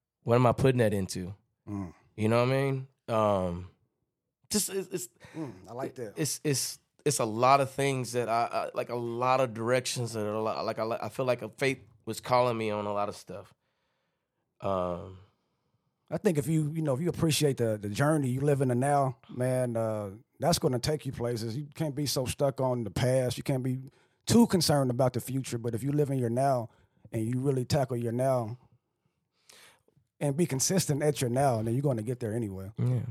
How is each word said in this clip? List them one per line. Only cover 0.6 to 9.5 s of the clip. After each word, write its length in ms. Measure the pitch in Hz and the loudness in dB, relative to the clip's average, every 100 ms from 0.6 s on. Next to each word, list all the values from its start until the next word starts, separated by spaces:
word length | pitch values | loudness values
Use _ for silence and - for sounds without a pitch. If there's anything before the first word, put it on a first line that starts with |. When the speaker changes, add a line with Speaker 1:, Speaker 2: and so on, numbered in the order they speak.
| 135 123 | 4 4
Speaker 1:
that 160 | 107 | 2
into? 400 | 101 92 92 90 101 _ _ - | 2 -4 -6 -10 -12 _ _ -10
Speaker 2:
Mm. 240 | 101 87 - _ - | -8 -10 -14 _ -2
Speaker 1:
You 120 | 110 | 2
know 160 | 117 | 4
what 80 | 123 | 2
I 60 | 135 | 0
mean? 240 | 139 135 135 _ - | 0 -4 -8 _ -2
Um, 600 | 110 107 98 92 87 90 _ _ _ _ _ _ _ - | 2 4 2 0 -4 -10 _ _ _ _ _ _ _ -4
just, 180 | 214 - | -2 -2
it's, 180 | 190 180 | -6 -6
it's 200 | 180 - _ - 160 | -8 -8 _ -18 -12
Speaker 2:
Mm, 160 | 139 95 92 | -10 -12 -14
I 40 | |
like 240 | 120 139 - | -10 -10 -10
that. 160 | 110 - | -10 -4
Speaker 1:
it's, 240 | 143 - | -4 -2
it's, 340 | 156 135 - - _ _ | -2 -2 -2 -8 _ _
it's 140 | 143 131 | -2 0
a 60 | |
lot 360 | 117 110 127 139 | 0 4 6 6
of 120 | 135 | 4
things 400 | - 139 131 117 | 0 0 0 -2
that 160 | 123 110 | -4 0
I, 200 | 113 117 | 0 0
I, 180 | 107 80 | -2 -4
like, 160 | - 120 | -4 -6
a 60 | |
lot 460 | 120 117 117 127 131 | -4 -4 -2 2 2
of 120 | 131 | 2